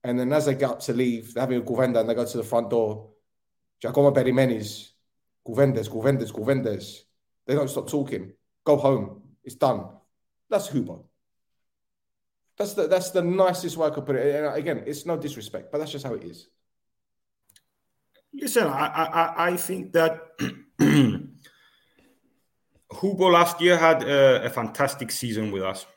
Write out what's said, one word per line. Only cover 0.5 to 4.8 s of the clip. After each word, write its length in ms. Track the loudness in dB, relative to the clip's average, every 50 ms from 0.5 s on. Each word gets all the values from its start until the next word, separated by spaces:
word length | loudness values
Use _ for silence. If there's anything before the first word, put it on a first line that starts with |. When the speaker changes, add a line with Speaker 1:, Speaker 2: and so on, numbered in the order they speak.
| 0
Speaker 1:
get 160 | 0 -2 -2
up 100 | -2 -6
to 120 | -6 -4 0
leave, 400 | 0 0 0 0 -4 -8 -8 -4
they're 100 | -4 -2
having 180 | 0 -2 -2
a 20 | -2
guvenda 380 | -2 0 0 0 2 2 2
and 80 | 2 2
they 40 | 0
go 120 | -2 -2
to 120 | -4 -4
the 60 | -6 -4
front 260 | 0 0 0 0 2
door. 400 | 0 0 0 0 -2 -8 -12 -20 _ _ _ _ _ _ _ _ _ _ _ _ _ _
"Giacomo 320 | -8 0 2 6 6 6
Perimenis, 800 | 6 4 2 4 4 4 4 2 2 -2 -4 -8 -10 -14